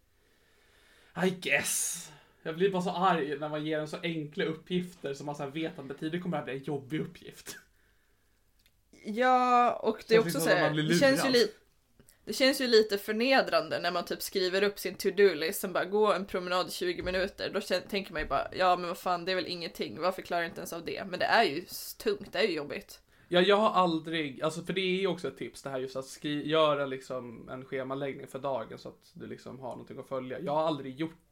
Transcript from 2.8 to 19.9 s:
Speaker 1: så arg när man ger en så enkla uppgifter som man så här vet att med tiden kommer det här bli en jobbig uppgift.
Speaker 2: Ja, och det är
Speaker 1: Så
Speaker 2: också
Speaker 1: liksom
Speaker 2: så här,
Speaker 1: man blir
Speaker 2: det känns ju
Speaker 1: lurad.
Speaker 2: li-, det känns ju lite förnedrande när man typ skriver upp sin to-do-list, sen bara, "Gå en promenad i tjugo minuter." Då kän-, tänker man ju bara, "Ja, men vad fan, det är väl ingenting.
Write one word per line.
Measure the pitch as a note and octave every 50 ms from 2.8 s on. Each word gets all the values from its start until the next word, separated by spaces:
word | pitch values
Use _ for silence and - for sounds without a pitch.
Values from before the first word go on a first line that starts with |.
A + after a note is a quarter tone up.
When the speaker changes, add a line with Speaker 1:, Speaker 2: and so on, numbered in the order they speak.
Speaker 1:
så | F3 F3+
arg | E3+ E3+ F#3 F#3+ F3 E3 C3+ D3 D3 C#3
när | D3+ D3+
man | D3+ D3+ D3+
ger | D#3 D#3 D3+
en | D3+ D3+
så | F3 F3 F3
enkla | E3+ E3 D#3+ D3+ D3 - F#3+ E3+
uppgifter | D#3 D#3 - - - F3+ F3+ F3+ - - - - C#3+ C#3
som | C#3 C#3
man | D3 C#3+
så | - D3
här | C#3
vet | C3+ E3 D#3+ D#3+ E3 -
att | C3+
med | C3+ C#3 -
tiden | E3 D#3 D#3 F3+
kommer | F3+ F#3 E3 C#3+
det |
här | B2
bli | B2 B2+ C#3
en | C3+
jobbig | - D3 C3+ B2 - D#3 D3+
uppgift. | - - - - - - - - - - - - - _ _ _ _ _ _ _ _ _ _ _ _ _ _ _ _ _ _ _ _ _ _ _ _ _ - - -
Speaker 2:
Ja, | G#3 G#3 A3+ B3+ B3+ B3+ B3 B3+ B3 B3 A#3+ A#3+ A#3+ -
och | - - A3+ A3+ - - -
det | A3+
är | A3+
Speaker 1:
Så | - E3+
Speaker 2:
också | - -
Speaker 1:
liksom |
Speaker 2:
så | E3 D#3+ - F3+
här, | D#3
Speaker 1:
man | C#3 D3+
blir | D#3 D3+ -
Speaker 2:
det | E3+
känns | F3 C#4+ C4+ C4+ C#4 C#4
ju | C4+
Speaker 1:
lurad. | C4
Speaker 2:
li-, | A#3+ G#3+ - - - _ _ _ _ _ _ _ _ - - - _ _
det | - A3
känns | - C4+ C4 C#4+ C#4+
ju | C4 A#3+
lite | A3+ G#3+ A3 G#3+ G3+ G3+
förnedrande | - - G#3+ G#3+ A#3+ C4+ C4+ B3 F#3 E3 F3 D#3+ D#3 D#3+ C#3+ B2+
när | E3+ F3
man | F3 F3 F3
typ | - F#3 F3+
skriver | - - - G3+ F#3 F3+ F3+ G3 G3+
upp | G3+ G3+ -
sin | - F#3 F#3+
to-do-list, | - - G3 F3+ F#3+ G3+ G3 E3 D3 D#3+ E3 G3 -
sen | - F#3+ F3
bara, | E3 D#3
"Gå | F3+ G3+ G#3+ G#3+ G#3 F3+
en | F3 G3
promenad | - - F#3+ F3+ F3+ F3+ F#3 F3 -
i |
tjugo | - - F#3+ F3+ F3 - E3
minuter." | F3+ F#3 F#3+ F#3 G3 - - - - -
Då | G3
kän-, | G#3 - G3+ F3+ - -
tänker | G#3 G3 F#3+ - E3+
man | D#3
ju | D3+ -
bara, | C#3 C3+ - - -
"Ja, | C3 F#3 F#3 F3+
men | F3 F3+ E3+
vad | F#3 -
fan, | - F#3 F3+ F3 E3+
det | F3+
är | F#3
väl | F#3 E3+ -
ingenting. | F3+ F3 E3 E3+ - - G3+ C#3+